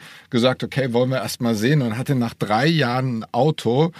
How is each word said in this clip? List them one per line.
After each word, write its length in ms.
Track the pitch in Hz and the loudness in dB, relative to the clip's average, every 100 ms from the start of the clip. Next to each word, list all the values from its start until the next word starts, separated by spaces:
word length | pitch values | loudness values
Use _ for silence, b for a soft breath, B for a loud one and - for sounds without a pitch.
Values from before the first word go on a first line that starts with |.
| B B B | B B B
gesagt, 340 | 117 127 127 | 0 2 0
„Okay, 300 | - 139 131 | -4 -4 -2
wollen 160 | 117 127 | 0 0
wir 80 | 127 | -2
erst 240 | 107 - | -4 -4
mal 140 | 120 110 | -2 0
sehen.“ 260 | 117 156 | 2 2
Und 160 | 120 110 | 0 -2
hatte 180 | 135 135 | -2 -2
nach 200 | 117 - | -2 -4
drei 320 | 101 107 151 | -2 0 2
Jahren 520 | 165 123 127 131 117 | 2 0 -2 -2 -4
ein 60 | - | -4
Auto, 580 | 117 147 156 113 123 170 - | 0 0 0 0 2 2 -2